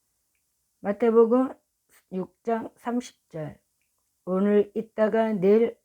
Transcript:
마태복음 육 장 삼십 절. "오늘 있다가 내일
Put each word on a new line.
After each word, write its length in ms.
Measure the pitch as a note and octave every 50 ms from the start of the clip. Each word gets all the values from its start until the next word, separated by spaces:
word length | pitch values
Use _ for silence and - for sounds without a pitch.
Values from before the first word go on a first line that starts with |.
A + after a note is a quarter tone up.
| _ _ _ _ _ _ _ _ _ _ _ _ _ _ _ _
마태복음 720 | - G3 G3+ - A#3+ A#3 A3 A#3 A#3 A3 A#3+ B3+ C4 C#4 - _ _ _ _ _ _ _ _ _ _ -
육 320 | F#3 F#3 F3+ - _ _ -
장 260 | A#3 A3+ A3+ A3 - _
삼십 540 | _ - B3 A#3 B3 A#3+ - - _ _ _
절. 280 | - D#3+ D3+ - - _ _ _ _ _ _ _ _ _ _ _ _ _ -
"오늘 440 | F3+ F#3 F#3+ G3+ G#3 G#3 G#3 G3+ G3+ -
있다가 560 | A3+ A3 - - - G#3+ G#3+ G3+ A3+ A3+ A3
내일 460 | G#3+ F#3 F3 G3 G#3 A3+ A#3 A3+ - _